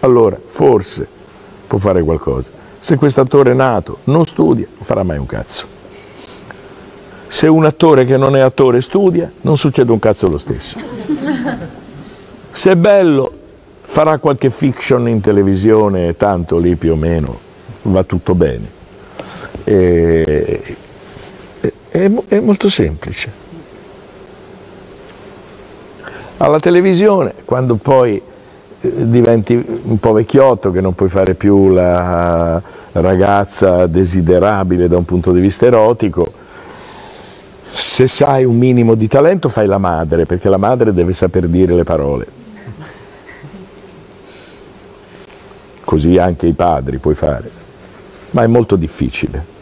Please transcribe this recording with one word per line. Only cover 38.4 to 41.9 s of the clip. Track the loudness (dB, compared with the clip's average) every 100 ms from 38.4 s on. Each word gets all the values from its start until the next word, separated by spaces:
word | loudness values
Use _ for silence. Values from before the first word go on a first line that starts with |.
| 2
un | 2
minimo | 2 2 2 2
di | 2
talento | 2 2 2 -2
fai | -2 0
la | 0
madre, | -2 -2 -2 -2 -2
perché | -2 0
la | 0
madre | 0 0 0
deve | 0 -2
saper | 0 -2 -2 -2
dire | 0 2 2
le |
parole. | 0